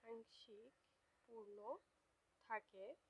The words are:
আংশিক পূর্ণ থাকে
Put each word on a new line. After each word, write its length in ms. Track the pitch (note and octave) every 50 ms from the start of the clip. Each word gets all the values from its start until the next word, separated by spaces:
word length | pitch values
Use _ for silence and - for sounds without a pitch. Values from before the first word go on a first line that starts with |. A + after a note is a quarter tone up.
| -
আংশিক 640 | A3+ A#3 A3+ A3+ - - - - - G#3+ G#3 A3+ C4+ C#4+ - - - _ _ - - - - - -
পূর্ণ 280 | A#3 A3+ G#3 G3+ G3+ G#3 G#3 A3+ D4 G4+ - - _ - _ - - _ _ _ _ _ - -
থাকে 360 | A3+ G#3+ - - - F#3+ F#3+ A3+ D#4+ - -